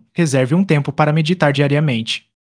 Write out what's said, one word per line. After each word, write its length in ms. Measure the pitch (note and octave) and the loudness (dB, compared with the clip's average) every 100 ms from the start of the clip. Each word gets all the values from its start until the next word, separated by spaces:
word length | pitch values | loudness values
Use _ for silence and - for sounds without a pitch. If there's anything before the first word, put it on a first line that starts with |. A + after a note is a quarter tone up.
| _ | _
Reserve 400 | - E3 C3+ B2+ | -4 0 0 0
um 100 | E3 | 0
tempo 260 | G3 D3+ C#3 | 2 0 -2
para 220 | - D3+ | 0 0
meditar 400 | D3+ D#3 F3+ D3+ | 0 0 0 0
diariamente. 720 | C#3 C#3+ C#3+ D3+ A#2 A3+ - _ _ | 0 0 0 0 -2 -4 -10 _ _